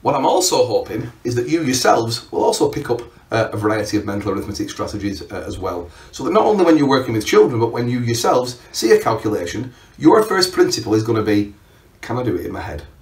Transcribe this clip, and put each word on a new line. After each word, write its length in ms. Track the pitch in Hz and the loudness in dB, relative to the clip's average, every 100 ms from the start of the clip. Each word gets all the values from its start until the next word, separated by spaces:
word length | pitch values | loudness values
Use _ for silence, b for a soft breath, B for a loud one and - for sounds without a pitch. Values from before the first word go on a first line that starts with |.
What 140 | - 190 | -2 0
I'm 100 | 262 | 2
also 400 | 349 - - - | 2 2 2 2
hoping 460 | 101 - - - - | 0 -2 -6 -8 -8
is 140 | 117 120 | -4 -4
that 120 | 120 | 0
you 140 | 165 | 0
yourselves 720 | 147 123 - - 113 113 - | 0 2 2 2 0 -6 -6
will 100 | - | 0
also 280 | 113 - - | 0 2 0
pick 180 | - 107 | 0 -4
up, 120 | 120 - B _ | -4 -4 B _
uh, 200 | 113 110 | -2 -2
a 40 | 107 | 0
variety 420 | 107 107 101 104 | -2 0 0 -2
of 80 | 104 | -2
mental 260 | 101 98 | -6 -4
arithmetic 380 | 95 104 101 101 | -6 -6 -6 -8
strategies, 520 | - 104 104 101 95 - | -6 -8 -4 -6 -8 -10
uh, 140 | 95 - | -12 -10
as 120 | 98 | -8
well. 300 | 156 90 - B B | -6 -8 -10 B B
So 140 | - | -8
that 80 | 135 | 0
not 140 | 202 220 | 2 2
only 180 | 208 | 4
when 140 | 170 156 | 4 4
you're 100 | 139 | 4
working 240 | 135 - | 2 0
with 140 | 113 - | -4 2
children, 340 | 208 214 120 | 4 6 4
but 100 | 117 | -2
when 160 | 117 120 | -2 -2
you 140 | 123 | -2
yourselves 580 | 117 117 - - 123 - B | -2 -2 2 2 0 -10 B
see 180 | - 110 | -4 4
a 60 | 214 | 4
calculation, 720 | - 107 110 101 85 107 123 B B B | 4 -2 -2 -4 -4 -8 -10 B B B
your 240 | 151 220 | 6 6
first 300 | 214 190 180 | 4 0 0
principle 420 | - 359 - - | 2 2 2 0
is 100 | 110 | 0
gonna 180 | 110 110 | 2 -2
be, 320 | 107 104 104 - b b b _ | 2 0 0 -8 b b b _
"Can 160 | - 120 | -8 -4
I 60 | |
do 120 | 117 | -2
it 120 | 90 - | -4 -6
in 40 | |
my 120 | - | -10
head? 220 | - 73 - - | -10 -12 -14 -20